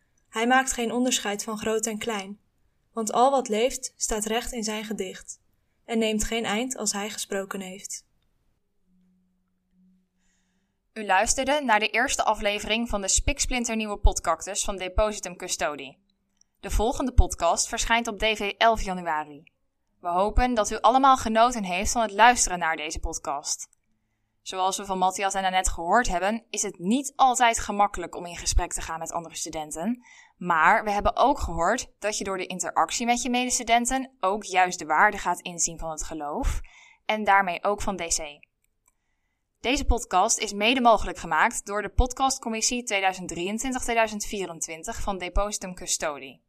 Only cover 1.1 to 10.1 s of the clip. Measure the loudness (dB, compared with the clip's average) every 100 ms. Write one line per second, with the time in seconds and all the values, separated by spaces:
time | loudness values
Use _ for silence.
1.1 | 0 -2 -6 -6 -6 -4 -2 -2 -4 -6
2.1 | -6 -8 -14 _ _ _ _ _ -8 -2
3.1 | 2 4 4 0 0 0 -2 -10 -6 -4
4.1 | -4 -2 -4 -4 -6 -6 -6 -6 -6 -8
5.1 | -10 -16 -20 _ _ _ _ -4 0 2
6.1 | 0 -2 -2 -2 -2 -4 -4 -4 -4 -6
7.1 | -8 -6 -6 -4 -8 -10 -12 -14 -14 -16
8.1 | _ _ _ _ _ _ _ _ _ _
9.1 | _ _ _ _ _ _ _ _ _ _